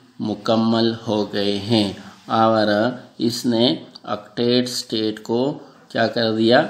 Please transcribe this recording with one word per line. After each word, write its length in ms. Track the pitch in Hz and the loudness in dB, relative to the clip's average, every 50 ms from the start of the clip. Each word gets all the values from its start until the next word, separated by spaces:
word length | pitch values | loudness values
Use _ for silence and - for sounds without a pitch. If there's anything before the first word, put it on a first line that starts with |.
| _ _ _ - | _ _ _ -8
मुकम्मल 720 | 113 110 101 101 - 123 113 113 113 113 113 113 113 113 113 | -6 -6 -6 -4 0 2 2 2 4 2 2 2 2 0 -2
हो 320 | 113 - 117 104 107 101 | -4 -6 -4 -2 -2 -2
गए 320 | 98 - 104 98 101 101 | -2 -4 -2 -2 -2 -2
हैं 460 | 101 98 107 120 110 104 98 90 - - - - - - - | -2 0 2 2 4 4 2 -4 -8 -16 -20 -20 -20 -8 -2
और 720 | 120 113 113 113 110 110 107 107 104 104 113 123 123 - - - _ - | 0 2 4 4 4 2 2 2 2 2 0 -2 -4 -6 -16 -20 _ -4
इसने 680 | - 117 117 - - 123 117 113 120 135 160 - - - - - - | -4 -4 -4 -2 -2 0 2 2 2 2 0 -2 -8 -18 -20 -18 -10
octet 640 | - 107 - - - - - 120 120 123 127 123 | -8 -8 -8 -10 -12 -6 -4 0 2 2 2 0
state 520 | 123 - - - - 117 110 110 107 107 110 | -2 -6 -8 -8 -6 -4 -2 -2 -4 -4 -6
को 320 | - - 113 120 131 143 156 151 - - - - - _ | -6 -4 -2 -2 -2 -2 -4 -8 -14 -20 -20 -20 -20 _
क्या 160 | - 120 117 | -2 0 0
कर 280 | 107 - 120 117 113 110 | 0 0 -2 -2 0 0
दिया, 260 | 110 113 110 120 143 160 | 2 4 4 4 4 4